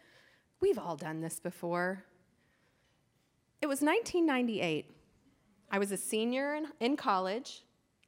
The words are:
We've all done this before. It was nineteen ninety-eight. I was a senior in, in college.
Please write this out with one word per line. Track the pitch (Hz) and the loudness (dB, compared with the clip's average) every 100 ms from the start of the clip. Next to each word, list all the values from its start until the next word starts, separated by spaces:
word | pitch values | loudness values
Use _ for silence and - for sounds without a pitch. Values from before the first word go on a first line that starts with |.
| - - - _ _ _ | -20 -20 -20 _ _ _
We've | 392 254 | 2 2
all | 175 156 | -2 -6
done | 165 160 | -4 -4
this | 160 - | -4 -4
before. | 175 - 175 175 180 190 - _ _ _ _ _ _ _ _ _ _ _ _ _ _ _ | -8 -6 -2 0 0 -2 -10 _ _ _ _ _ _ _ _ _ _ _ _ _ _ _
It | 302 | -4
was | 269 | 2
nineteen | 294 403 466 349 330 | 2 2 2 2 2
ninety-eight. | 254 247 214 170 151 - - _ _ _ _ _ _ _ | 2 0 0 0 0 -4 -16 _ _ _ _ _ _ _
I | 196 | 0
was | 202 | 0
a | 185 | -2
senior | - 220 226 254 285 302 | -2 0 0 0 -2 -2
in, | 302 - | -6 -2
in | 233 294 | 0 2
college. | 240 190 185 220 - - - _ _ _ | 2 2 2 -2 -6 -14 -20 _ _ _